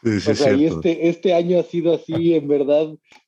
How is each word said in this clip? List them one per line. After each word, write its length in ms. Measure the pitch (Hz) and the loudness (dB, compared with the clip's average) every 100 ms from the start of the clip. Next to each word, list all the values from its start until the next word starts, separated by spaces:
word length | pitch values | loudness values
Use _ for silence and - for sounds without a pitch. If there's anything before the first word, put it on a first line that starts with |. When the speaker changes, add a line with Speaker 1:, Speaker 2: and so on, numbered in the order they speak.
Speaker 1:
Sí, 160 | 113 104 | -2 -2
sí, 100 | 107 | 0
Speaker 2:
O 40 | - | 2
sea, 180 | 139 | 2
y 60 | 135 | 2
Speaker 1:
cierto. 160 | 160 - | 0 0
Speaker 2:
este, 320 | 180 165 165 | -2 0 -2
este 240 | 170 196 | 0 0
año 260 | 170 175 180 | 0 0 0
ha 40 | |
sido 300 | 165 175 165 156 | -2 -2 -2 -2
así, 400 | - 165 170 165 | -4 -2 0 0
en 120 | 143 | 0
verdad. 400 | 143 135 147 156 156 _ - | -2 2 0 -2 -8 _ -20